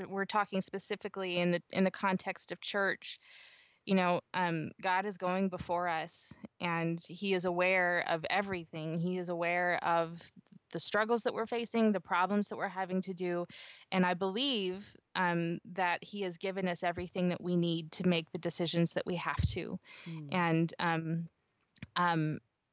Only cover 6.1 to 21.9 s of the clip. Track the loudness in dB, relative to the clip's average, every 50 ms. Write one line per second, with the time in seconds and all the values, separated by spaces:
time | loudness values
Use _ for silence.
6.1 | -8 -12 -12 -12 -14 -16 -18 -18 _ -4 -2 0 0 0 0 0 -2 -4 -6 -10
7.1 | -8 -4 0 0 0 2 2 0 2 2 4 4 4 4 4 2 2 0 0 0
8.1 | -2 -2 -2 0 0 0 0 0 -4 -6 -6 -8 -8 -6 -4 -2 -2 0 0 0
9.1 | 0 -2 -2 -2 -2 0 0 2 2 2 2 2 2 2 2 2 4 2 2 0
10.1 | -4 -12 -14 -18 -20 -20 -20 -20 -20 -20 _ -8 -6 -6 -4 0 2 2 4 4
11.1 | 2 2 2 0 0 -2 -2 -2 -2 -4 -2 0 4 4 6 6 4 4 0 0
12.1 | 2 2 4 4 4 2 2 0 -2 -4 -4 -2 -2 -2 -2 0 0 -2 0 -2
13.1 | -4 -2 0 0 0 0 -2 -4 -8 -18 -18 -18 -20 -18 -6 0 4 4 4 4
14.1 | 4 2 0 0 0 2 2 2 2 2 0 -2 -4 -6 -10 -16 -20 -20 _ _
15.1 | 0 2 2 4 4 2 2 0 -2 -4 -6 -8 -2 0 0 2 0 -2 -4 -8
16.1 | -6 -4 -4 -4 -4 -4 -4 -4 -2 -2 -2 -2 -2 0 -2 -2 -2 -2 -6 -6
17.1 | -2 0 0 0 0 0 0 2 2 2 4 2 0 -2 -4 -4 -4 0 2 4
18.1 | 4 2 0 -4 -8 -4 -4 -2 -2 0 0 0 2 2 2 2 0 -2 -2 -2
19.1 | -4 -2 -2 -4 -2 0 0 0 0 -2 -4 -6 -8 -10 _ -14 -18 -16 -12 -10
20.1 | -10 -10 -6 -2 0 2 2 4 4 4 2 2 0 -2 0 0 0 0 0 -2
21.1 | -2 -2 -4 -6 _ _ _ _ _ _ _ _ -16 -14 -12 -6